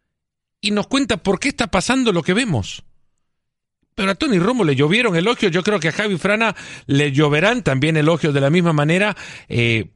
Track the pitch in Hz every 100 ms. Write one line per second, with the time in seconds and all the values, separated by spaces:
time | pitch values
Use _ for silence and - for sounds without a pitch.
0 | _ _ _ _ _ _ 208 208 185 277
1 | 254 214 - 190 180 - 226 190 - 262
2 | 233 170 160 190 254 127 92 - - _
3 | _ _ _ _ _ _ _ _ _ -
4 | 196 196 311 190 185 254 165 131 147 214
5 | 240 165 196 247 202 170 190 202 156 -
6 | 214 180 190 214 226 - - - - 139
7 | 147 135 151 147 196 247 160 135 151 160
8 | 151 170 165 139 139 175 170 147 151 180
9 | 208 - - - - 120 117 113 90